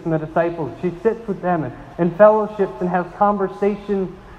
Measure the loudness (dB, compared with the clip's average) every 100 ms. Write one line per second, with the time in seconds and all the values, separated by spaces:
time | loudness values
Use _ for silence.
0 | -2 -2 -2 0 0 -2 -8 -4 -6 -2
1 | -2 -2 -6 -4 -2 -2 -4 -10 -12 -2
2 | 0 8 8 8 0 -2 -2 -2 -2 -2
3 | -2 0 2 2 -2 0 -2 -2 -2 -2
4 | -2 -8 -18